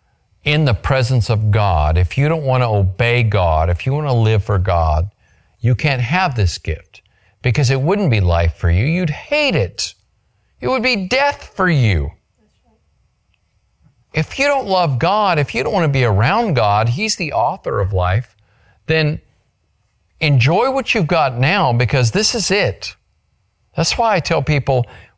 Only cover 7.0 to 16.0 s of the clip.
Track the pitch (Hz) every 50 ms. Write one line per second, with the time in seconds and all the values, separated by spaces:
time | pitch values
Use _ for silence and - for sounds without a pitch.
7 | _ _ _ _ _ _ _ _ - 127 113 - 143 120 135 135 131 151 196 208
8 | 208 156 120 107 95 87 85 85 85 82 - - - 85 82 90 113 147 165 180
9 | 185 156 147 - - - 294 302 302 277 208 139 101 87 - - - - - _
10 | _ _ _ _ _ _ _ _ _ _ _ _ - 240 254 262 220 254 254 202
11 | 185 185 247 262 285 285 285 - - - - - 190 180 165 143 123 107 95 80
12 | 71 69 - - _ _ _ _ _ _ _ _ _ _ _ _ _ _ _ _
13 | _ _ _ _ _ _ _ _ _ _ _ _ _ _ _ _ _ _ _ _
14 | _ _ - 151 156 - - - 269 285 285 269 254 208 190 185 180 151 135 120
15 | 135 170 196 214 214 196 175 151 143 - - 233 262 - - 196 170 147 139 135